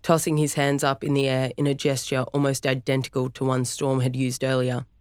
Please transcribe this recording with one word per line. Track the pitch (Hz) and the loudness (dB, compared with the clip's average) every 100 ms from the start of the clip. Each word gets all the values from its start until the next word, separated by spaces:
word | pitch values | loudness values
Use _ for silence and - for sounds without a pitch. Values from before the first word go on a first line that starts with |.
tossing | - 165 170 151 | 2 2 2 2
his | 147 | 2
hands | - 143 143 | 2 2 2
up | 143 135 | 0 0
in | 147 | 0
the | 139 135 | 0 2
air | 131 131 123 | 0 0 0
in | 143 | -2
a | |
gesture | 139 147 127 - 131 127 | 0 0 -2 -2 -2 -2
almost | 143 139 135 139 | 0 0 0 0
identical | 131 135 135 127 135 127 | -2 0 -2 -2 -2 -4
to | - | -2
one | 131 127 | -2 0
Storm | 127 - 143 131 | -2 -2 0 0
had | 127 127 | 0 0
used | 131 123 | -2 -2
earlier. | 131 131 127 123 123 _ | -2 0 0 -4 -8 _